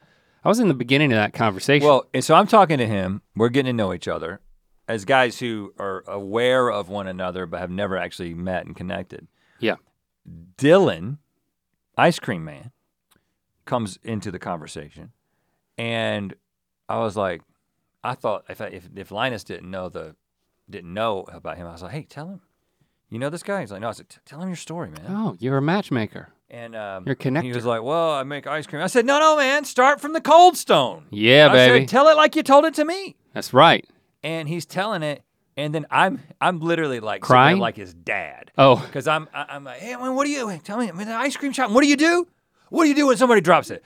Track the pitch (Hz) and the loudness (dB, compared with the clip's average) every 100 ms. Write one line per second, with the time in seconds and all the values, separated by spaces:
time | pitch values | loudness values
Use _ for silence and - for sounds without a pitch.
0 | _ _ _ _ - 226 208 131 120 135 | _ _ _ _ -2 2 2 0 0 2
1 | 151 110 104 - 113 95 - 143 143 131 | 2 2 0 0 -2 -2 2 4 6 4
2 | - 131 123 160 202 220 175 147 113 101 | 2 -6 4 4 6 4 4 2 -2 -2
3 | 92 101 - 98 120 131 131 120 95 87 | -4 -8 -10 -2 0 2 0 -2 -4 -4
4 | - 82 80 98 _ _ _ _ - 113 | -8 -8 -8 -12 _ _ _ _ -10 -8
5 | 98 135 123 - 123 110 98 - 98 95 | 0 2 2 -2 -8 -8 -12 -10 -10 -10
6 | - 101 98 113 123 131 123 104 92 101 | -10 -10 -6 -2 0 2 0 -2 -6 -10
7 | 95 92 92 92 87 87 90 92 101 92 | -10 -8 -8 -8 -10 -8 -8 -6 -6 -6
8 | 87 - 87 82 92 90 - 90 90 92 | -8 -10 -12 -8 -6 -6 -8 -14 -10 -10
9 | 92 - - _ _ _ 110 85 _ _ | -12 -18 -20 _ _ _ -6 -6 _ _
10 | _ _ - 82 87 - 143 190 160 82 | _ _ -20 -20 -20 -2 4 4 4 -2
11 | 98 147 _ _ _ _ _ _ _ - | -8 -12 _ _ _ _ _ _ _ 0
12 | 156 165 - 90 80 71 120 _ _ _ | 2 2 -6 -10 -10 -16 -20 _ _ _
13 | _ _ _ _ _ _ - 123 104 90 | _ _ _ _ _ _ -8 -6 -6 -10
14 | 113 107 101 90 104 85 76 80 76 76 | -10 -8 -8 -10 -10 -10 -10 -16 -16 -20
15 | 90 _ _ _ _ _ _ - 117 113 | -20 _ _ _ _ _ _ -12 -8 -6
16 | 110 107 98 - _ _ _ _ - 110 | -4 -6 -8 -14 _ _ _ _ -8 -6
17 | 113 98 95 85 _ _ _ _ _ _ | -4 -4 -4 -6 _ _ _ _ _ _
18 | 117 131 120 98 - 92 104 92 90 95 | -10 -6 -6 -6 -10 -16 -14 -16 -18 -18
19 | 92 98 127 113 - 87 87 95 92 85 | -12 -8 -6 -8 -12 -16 -12 -12 -12 -12
20 | 80 76 _ _ _ _ _ 98 87 98 | -16 _ _ _ _ _ _ -18 -12 -6
21 | 113 95 - 80 82 80 85 82 90 151 | -4 -6 -10 -16 -14 -14 -16 -16 -14 -14
22 | - 139 165 196 _ _ _ _ _ _ | -16 -18 -18 -20 _ _ _ _ _ _
23 | _ 110 143 165 - 196 110 98 113 - | _ -10 -10 -10 -8 -8 -8 -10 -10 -12
24 | - _ _ 143 185 175 - 170 110 156 | -18 _ _ -14 -12 -12 -12 -12 -12 -14
25 | 92 202 220 90 123 135 143 202 - 127 | -10 -6 -6 -6 -4 -2 0 -2 -2 -4
26 | 107 95 - _ _ 120 117 113 101 95 | -4 -10 -20 _ _ -18 -14 -12 -10 -10
27 | 92 131 135 143 127 120 117 113 117 165 | -8 -6 -4 -4 -4 -6 -4 -4 -2 -2
28 | 165 143 135 147 139 151 143 147 180 254 | -2 -4 -6 -10 -8 -8 -8 -8 -2 0
29 | 233 285 311 302 262 285 285 - 262 285 | 2 4 4 4 2 0 -2 2 2 2
30 | 294 320 277 330 359 - - 170 120 82 | -2 -4 6 8 8 6 2 2 2 -4
31 | - 104 110 139 151 127 127 123 135 247 | -12 0 6 8 10 8 8 6 4 6
32 | 311 302 302 311 - 277 320 302 302 381 | 6 6 4 2 6 6 6 0 -4 -4
33 | 392 - _ 107 - 127 160 120 - _ | -10 -18 _ -12 0 6 6 4 -2 _
34 | _ _ 151 165 151 170 - 180 208 190 | _ _ -10 -8 -8 -10 -8 -8 -6 -6
35 | 151 139 _ _ _ - 151 156 147 135 | -6 -8 _ _ _ -10 -6 -6 -2 0
36 | 190 - - - 160 175 165 165 151 123 | 0 -2 -12 -4 -4 -2 -2 -2 -2 -4
37 | 107 101 - 127 139 190 113 107 92 85 | -6 -8 4 6 8 4 -2 -6 -16 -14
38 | 85 101 78 64 - - 135 120 - 139 | -8 -6 -8 -14 -8 4 6 6 0 -8
39 | 143 156 156 139 143 143 139 123 220 247 | -4 -4 -4 -12 -12 -14 -16 -16 -14 -10
40 | 254 262 285 285 220 165 - 220 226 165 | -8 -4 -4 -6 -8 -10 -10 -8 -8 -8
41 | 208 226 269 - 277 277 240 233 285 285 | -10 -6 -6 -6 -8 -4 0 2 4 2
42 | 320 349 349 _ _ _ _ 302 311 285 | 2 0 -4 _ _ _ _ 2 2 4
43 | 277 208 254 220 165 160 120 92 | 2 2 4 4 4 2 2 -12